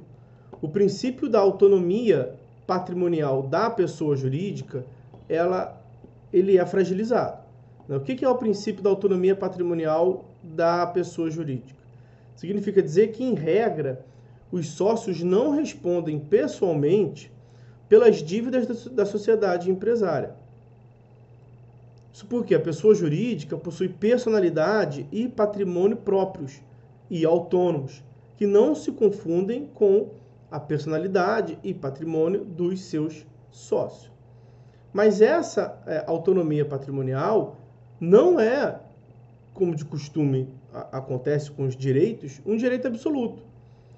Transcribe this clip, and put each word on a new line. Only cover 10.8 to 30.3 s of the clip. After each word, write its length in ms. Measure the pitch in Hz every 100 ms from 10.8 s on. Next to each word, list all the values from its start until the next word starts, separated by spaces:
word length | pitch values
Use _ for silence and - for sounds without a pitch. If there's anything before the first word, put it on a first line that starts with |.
| 175
pessoa 420 | 180 175 - 165
jurídica? 500 | 160 151 120 - - - - - - - -
Significa 460 | 165 202 208 190
dizer 280 | 156 165 214
que, 140 | -
em 120 | 254 180
regra, 680 | 156 190 226 156 135 127 - - - - -
os 180 | 180 143
sócios 520 | - 190 226 196 160
não 300 | 175 190 294
respondem 640 | 294 294 - 175 175 156 151
pessoalmente 1120 | - 214 285 - 190 151 143 202 165 - - - - - - - -
pelas 360 | 214 240 160
dívidas 420 | 147 208 247 254 220
da 80 |
so-, 160 | 233 -
da 160 | - 202
sociedade 640 | 214 233 214 196 175 175
empresária. 640 | 185 214 233 185 143 101 - - - - - - - - - - - - - - - - - -
Isso 140 | - -
porque 300 | 240 196 165
a 40 |
pessoa 360 | 165 147 214 190
jurídica 600 | 165 151 240 175 - 165
possui 320 | 175 - 185
personalidade 1160 | - 208 240 226 214 175 156 165 214 165 139 -
e 160 | 208 240
patrimônio 720 | - 208 196 185 175 202 233
próprios 600 | - 190 190 170 135 - - - - - -
e 160 | 170 160
autônomos, 800 | - - 180 175 151 135 - - - - -
que 80 | 202
não 300 | 202 269 294
se 160 | -
confundem 760 | - 208 202 165 170 196 254 285
com 360 | - 202 196 - - -